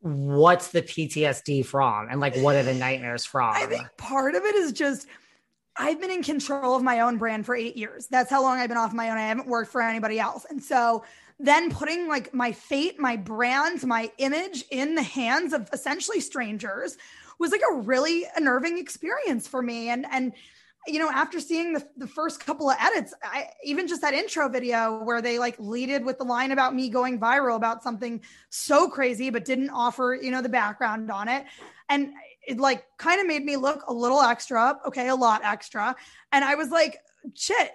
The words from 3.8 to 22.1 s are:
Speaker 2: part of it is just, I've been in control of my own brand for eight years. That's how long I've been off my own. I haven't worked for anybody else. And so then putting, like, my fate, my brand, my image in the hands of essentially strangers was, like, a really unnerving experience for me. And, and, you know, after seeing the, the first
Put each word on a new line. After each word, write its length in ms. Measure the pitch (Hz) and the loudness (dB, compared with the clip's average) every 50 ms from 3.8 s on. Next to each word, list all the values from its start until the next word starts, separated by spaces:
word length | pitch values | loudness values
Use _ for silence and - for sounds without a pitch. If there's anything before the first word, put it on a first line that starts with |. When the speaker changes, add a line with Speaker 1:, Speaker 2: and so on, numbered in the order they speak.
| 120 - _ | -6 -10 _
Speaker 2:
part 380 | - - - 269 269 269 269 311 | -16 -10 -4 -2 0 0 2 0
of 100 | 359 381 | 2 0
it 100 | 415 415 | 2 2
is 180 | 415 370 302 233 | 2 2 0 -2
just, 340 | - 311 285 277 214 - - - - _ _ _ _ _ _ _ _ _ _ _ | -2 0 0 0 -2 -8 -16 -20 -20 _ _ _ _ _ _ _ _ _ _ _
I've 240 | - - 294 320 311 | -4 -2 -2 -2 -2
been 100 | 359 370 | -2 -4
in 120 | 370 359 285 | -4 -4 -2
control 540 | - 302 285 - - 277 277 277 254 254 | -2 -2 -4 -2 -4 -4 -2 0 2 2
of 60 | 262 247 | 4 4
my 180 | 262 247 233 | 2 2 4
own 160 | 233 240 240 | 2 2 2
brand 300 | 226 226 226 220 214 208 | 0 -2 -2 -2 -4 -4
for 80 | 220 247 | -4 -4
eight 220 | 240 226 233 - | -4 -4 -6 -6
years. 300 | 240 214 214 - - 226 - | -8 -10 -10 -12 -14 -12 0
That's 200 | - 254 254 254 | 2 2 2 4
how 140 | 269 277 262 | 4 4 4
long 160 | 262 254 254 | 4 2 2
I've 100 | 247 240 | 0 -2
been 80 | 233 | 0
off 160 | 233 226 220 190 | 0 0 0 -2
my 180 | 233 226 226 | -2 -4 -2
own. 60 | 226 | -2
I 120 | 220 214 214 | -2 -2 -2
haven't 180 | 220 240 269 | -2 -4 -2
worked 260 | 254 240 233 220 214 - | -2 -2 -2 -2 -2 -2
for 80 | 254 | 0
anybody 400 | 233 226 226 226 220 214 214 220 | 0 0 0 0 -2 -2 -2 0
else. 240 | 220 226 - - - - | -2 -2 -4 -6 -12 -10
And 140 | 311 277 - | -12 -12 -6
so 420 | - 294 254 240 233 233 220 - - - - - - _ _ | 0 2 4 4 4 2 0 -2 -10 -20 -20 -20 -20 _ _
then 320 | 285 262 294 311 339 339 | 4 6 6 6 6 2
putting, 360 | - - 294 302 320 349 349 | -4 -4 -4 -4 -2 -4 -2
like, 280 | 330 302 277 226 - - | -2 -2 -2 -4 -4 -2
my 180 | 254 247 240 220 | -2 -2 -2 -2
fate, 480 | - - - - 277 294 349 370 - | -6 -6 -4 -2 0 0 -2 -2 -2
my 160 | 294 254 240 | -2 -2 -2
brand, 680 | 220 190 175 220 214 240 240 254 269 294 311 359 294 262 | -2 -6 -8 -2 0 0 2 2 2 2 0 0 -2 -2
my 280 | 254 233 226 226 220 - - | 0 0 0 0 -2 -4 -2
image 460 | 262 269 277 311 359 403 381 269 247 _ | -2 0 0 -2 -4 -4 -8 -10 -10 _
in 240 | 277 254 269 294 320 | -4 -2 -2 0 0
the 80 | 320 269 | 0 -2
hands 520 | 170 - 269 247 226 247 302 359 311 285 | -2 -2 -4 0 0 2 0 0 0 -2
of 160 | 294 208 - - | -4 -4 -4 -8
essentially 480 | 262 - 285 285 339 - - 440 381 | -6 -4 -4 -4 -4 -4 -4 -4 -4
strangers 760 | - - - 277 247 214 214 214 240 220 196 226 - 339 - - - - - - - - - _ | -4 -4 -6 -6 -6 -6 -6 -8 -8 -8 -8 -6 -8 -8 -10 -12 -20 -20 -20 -20 -20 -20 -8 _
was, 120 | 339 330 | -2 0
like, 120 | 381 415 539 571 381 | 0 2 2 2 0
a 40 | |
really 500 | 269 214 196 262 254 277 320 339 339 349 - - | 0 0 0 2 2 2 2 0 -2 -2 -4 -4
unnerving 420 | - 320 277 247 254 254 339 339 349 | 0 2 2 2 2 0 0 -4 -4
experience 680 | 311 - - - - 320 440 571 571 427 285 226 - - | -6 -8 -12 -10 -6 -4 -4 -4 -2 -2 -2 -2 -4 -6
for 140 | - 262 247 | -6 -4 -4
me. 260 | 240 240 233 233 233 | -4 -6 -6 -4 -4
And, 180 | 240 247 277 - - | -4 -4 -4 -4 -4
and, 200 | 262 254 254 - - - - _ _ _ _ _ _ - | -2 -2 -2 -6 -8 -20 -20 _ _ _ _ _ _ -10
you 140 | - 311 311 | -4 -2 0
know, 100 | 330 311 | 0 0
after 300 | 262 247 302 - - 339 | 2 0 0 0 -2 -8
seeing 320 | 294 - 330 320 339 339 330 | -6 -4 -4 -2 -2 -2 -2
the, 160 | 294 - - _ | -4 -6 -8 _
the 100 | - 269 | -14 -14
first 320 | 233 | -12